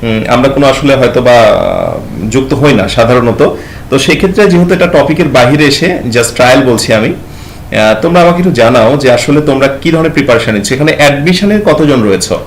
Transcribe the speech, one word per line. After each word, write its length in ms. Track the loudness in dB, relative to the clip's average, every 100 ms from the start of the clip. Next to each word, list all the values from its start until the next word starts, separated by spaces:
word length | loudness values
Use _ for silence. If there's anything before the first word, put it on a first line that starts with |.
উম, 200 | -2 -4 -2
আমরা 220 | 0 0
কোনো 180 | 2 0
আসলে 280 | 2 0 2
হয়তোবা, 360 | 2 2 2
আহ, 960 | 4 4 2 0 -2 -4 -6 -10 -8 -4
যুক্ত 240 | -2 -2
হই 200 | 0 2
না 140 | 2 0
সাধারণত। 680 | 0 2 2 0 0 0 -2 -12 -16 -4
তো 100 | -2
সেক্ষেত্রে 520 | 0 0 0 2 2
যেহেতু 220 | 4 2
এটা 140 | 0 2
টপিকের 400 | 2 0 0 0
বাহিরে 380 | 2 2 2 0
এসে 340 | 0 -2 -4 -4
just 140 | -2 -2 0
ট্রায়াল 280 | 2 2
বলছি 300 | 2 -2 0
আমি, 160 | -2 -2
আহ, 920 | -6 -12 -18 -18 -16 -8 -2 0 0
তোমরা 200 | 0 2
আমাকে 160 | 2 2
একটু 140 | 0
জানাও 460 | 2 2 2 2 2
যে 140 | 2
আসলে 300 | 0 2 0
তোমরা 260 | 0 0 0
কি 240 | -2 -2
ধরনের 200 | 0 0
প্রিপারেশন 420 | -2 0 0 0
নিচ্ছ। 180 | -4 -4
এখানে 220 | -2 -2 0
অ্যাডমিশনের 640 | 0 0 -2 0 0 0
কতজন 420 | 0 0 2 2
রয়েছে 320 | 0 -2 -2 -6